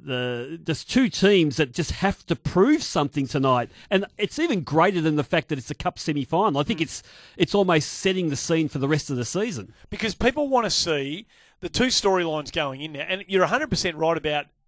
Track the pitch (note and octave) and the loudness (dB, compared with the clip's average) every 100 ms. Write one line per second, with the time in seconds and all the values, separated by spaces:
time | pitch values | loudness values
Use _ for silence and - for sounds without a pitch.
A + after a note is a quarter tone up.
0 | C#3+ B2+ B2 A#2+ C3 E3+ E3 D3+ - B3 | -8 -6 -4 -6 -10 -8 -6 -6 -2 2
1 | A#3+ - G3 G3 D#3 C3 C3+ - - - | 2 4 4 6 4 2 -2 -2 -6 -2
2 | G3 - - - - F3 A#3+ D4+ - E3+ | -2 -2 -4 -4 0 4 4 4 0 -2
3 | C#3+ D3 C3+ C#3+ C3+ B2 A2+ - - G3 | -2 -2 -2 2 2 2 0 -10 -2 -2
4 | G3 - G#3 - E4+ G3+ C3 D3+ F#3 F3+ | -2 -4 -4 -2 0 0 0 2 4 4
5 | D#3+ D3+ - E3+ - C#3 - - F3+ - | 2 0 0 -2 -2 -6 -6 -6 -6 -4
6 | - D3 C3 E3 G#3+ C#3 D3+ G#3+ D3+ - | -4 -4 0 2 2 2 0 -2 -4 -6
7 | - - - - - G3+ F#3 D#3+ - - | -14 -20 -14 -2 2 4 4 2 0 -2
8 | F#3+ F#3 E3 C3+ - E3 D#3 C#3 C#3 D3+ | -2 0 0 -2 0 0 0 -2 0 0
9 | - B2+ A#2 F3+ A#3 C3+ G2 - - G#3 | -2 -4 -4 -4 -4 -6 -12 -18 -14 -6
10 | A3 - A#3 C4 C#4+ B3+ G#3 - F3 D3 | -6 0 0 0 0 2 2 0 0 -2
11 | C#3 E3+ - _ _ _ E3+ - B3 - | -2 -8 -12 _ _ _ -6 0 2 2
12 | G3+ F#3 E3+ D3+ C#3 E3 C#3+ C3+ D#3 C#3+ | 2 2 0 -2 -4 -4 -4 -4 -8 -8
13 | D#3 F#3+ F#3+ F#3+ E3 A#3+ D4+ F3 F3+ D#3 | -6 -6 0 2 4 2 0 -2 -2 0
14 | D#3+ E3 D#3 D3 - _ | 0 0 -2 -4 -6 _